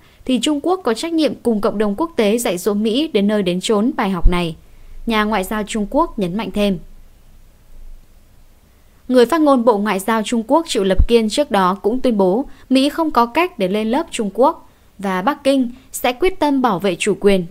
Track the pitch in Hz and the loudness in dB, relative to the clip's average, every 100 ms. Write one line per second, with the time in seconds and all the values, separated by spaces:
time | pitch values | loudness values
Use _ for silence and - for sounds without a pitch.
0 | - - - 247 294 294 320 370 254 220 | -14 -12 -4 -2 -2 -2 -2 -2 -2 -4
1 | 330 320 285 - 240 214 214 202 214 202 | -2 0 0 -2 -2 0 0 0 -2 -2
2 | - - 208 233 240 175 - 208 220 247 | -4 0 0 0 -2 -4 -2 -2 0 -2
3 | 311 208 202 214 180 180 - 208 240 311 | 0 0 0 0 -2 -2 -2 0 0 -2
4 | 202 185 - 180 170 160 - - - - | -2 4 4 4 -2 -8 -16 -20 -20 -12
5 | - 220 214 214 185 214 208 220 202 262 | -4 -2 0 -2 -2 -6 -6 -6 -2 -2
6 | 330 233 175 202 190 208 202 175 - - | -2 -2 -6 -4 -6 -2 -2 -2 -8 -20
7 | - - - - - - - - - - | -20 -20 -20 -20 -20 -20 -20 -20 -18 -20
8 | - - - - - _ _ _ _ _ | -20 -20 -20 -20 -20 _ _ _ _ _
9 | - 247 240 330 294 269 240 202 214 190 | 0 4 4 4 4 4 4 2 0 -2
10 | 214 226 208 233 220 311 330 220 196 190 | -2 -2 -2 -4 0 0 0 -2 2 4
11 | - 233 220 285 294 202 180 196 202 254 | 4 4 2 0 0 2 2 0 -2 0
12 | 254 208 185 214 - - - 262 277 285 | 0 2 2 0 -4 -10 0 2 2 0
13 | 320 247 240 311 359 - 185 214 220 269 | 0 0 0 0 -2 -2 -2 -2 -2 -2
14 | 330 - 208 214 285 330 - _ _ - | -4 -6 -4 0 0 0 -10 _ _ -10
15 | 196 185 202 294 269 277 233 - - - | -6 -4 -2 -2 0 0 0 -6 -16 -6
16 | 254 247 370 - 294 269 247 175 196 165 | -4 0 0 0 0 2 0 0 -2 -2
17 | 214 185 202 190 170 | -2 0 2 2 0